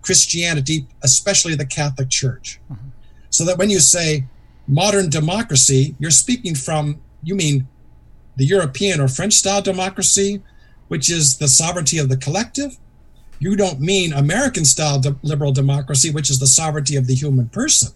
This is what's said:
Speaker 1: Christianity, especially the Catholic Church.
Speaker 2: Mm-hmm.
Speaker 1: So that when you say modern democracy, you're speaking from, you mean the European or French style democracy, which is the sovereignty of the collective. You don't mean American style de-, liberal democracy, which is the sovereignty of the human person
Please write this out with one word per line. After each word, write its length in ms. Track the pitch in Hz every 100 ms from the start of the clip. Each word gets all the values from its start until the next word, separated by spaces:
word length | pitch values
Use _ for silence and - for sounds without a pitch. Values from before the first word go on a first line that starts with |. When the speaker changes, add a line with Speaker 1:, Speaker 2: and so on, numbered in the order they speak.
Speaker 1:
Christianity, 840 | - 175 - 170 170 156 139 156 131 -
especially 520 | - - 202 190 170
the 120 | 147 139
Catholic 420 | - 147 135 131
Church. 520 | - 131 - - - -
Speaker 2:
Mm-hmm. 160 | 113 135 - - - -
Speaker 1:
So 140 | -
that 140 | 170 180
when 120 | 208
you 100 | 190
say 440 | - 180 165 151 131 - - - -
modern 440 | 143 202 202 180
democracy, 840 | 156 151 202 226 139 - 131 147 139
you're 120 | 156
speaking 440 | - - 247 180
from, 460 | 147 - 156 147 151 - -
you 120 | 160
mean 340 | 196 160 139 131 - - - - - - -
the 80 |
European 560 | 135 196 151 - 196 165
or 80 | 135
French 260 | 131 196
style 260 | - 190 202
democracy, 800 | 196 185 185 190 185 202 196 202 - - - - -
which 220 | 165 135
is 280 | 170 147 -
the 100 | 147
sovereignty 500 | - 165 175 151 160
of 100 | 135
the 80 | 131
collective. 640 | 139 185 240 - 285 - - - - - - -
You 180 | 160 202
don't 240 | 190 139
mean 320 | 160 196 170
American 520 | 143 143 202 277 185
style 340 | 156 - 151 139
de-, 180 | 135 139
liberal 300 | 147 139 143
democracy, 580 | 135 135 143 139 139 170
which 200 | 151 143
is 80 | 135
the 80 | 135
sovereignty 500 | - 160 151 139 139
of 100 | 127
the 80 |
human 340 | 131 147 131 117
person 400 | - 294 - -